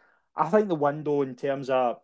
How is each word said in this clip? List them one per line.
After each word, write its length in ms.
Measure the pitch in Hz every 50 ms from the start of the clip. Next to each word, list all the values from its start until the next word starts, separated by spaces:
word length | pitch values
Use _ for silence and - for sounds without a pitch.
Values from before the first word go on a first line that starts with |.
| _ _ _ _ _ _ _
I 120 | - 156 160
think 220 | 196 214 214 202
the 60 | 170
window, 480 | 151 147 143 143 156 143 147 147 143 139
in 120 | 131 127
terms 340 | - - 139 139 139 135 123
of 300 | 131 131 127 117 110 -